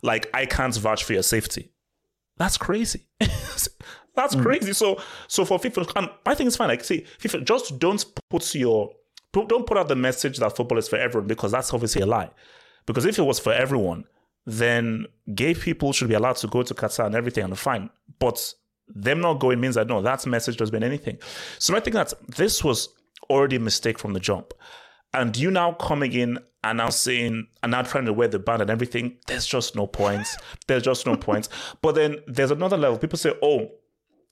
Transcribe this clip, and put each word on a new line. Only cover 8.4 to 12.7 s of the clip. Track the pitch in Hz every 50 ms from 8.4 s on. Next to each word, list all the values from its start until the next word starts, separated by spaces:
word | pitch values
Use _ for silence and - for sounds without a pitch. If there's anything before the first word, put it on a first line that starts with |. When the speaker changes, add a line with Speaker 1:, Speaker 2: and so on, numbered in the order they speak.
| - - -
Speaker 1:
your, | 147 123 117 113 107 104 - - _ _ _ _ - _ _
pu-, | - 196 220
don't | 214 226 247 240
put | - 220 196
out | 170
the | 147 139
message | 127 127 131 123 - - 185 131 -
that | 117 104 -
football | - 117 113 120 113
is | 107 -
for | -
everyone, | - 127 117 123 110 98 101
because | - - - 98
that's | 110 131 127 -
obviously | - 117 120 110 - 104
a | 95
lie. | 101 117 110 87 - - _ - - - - - _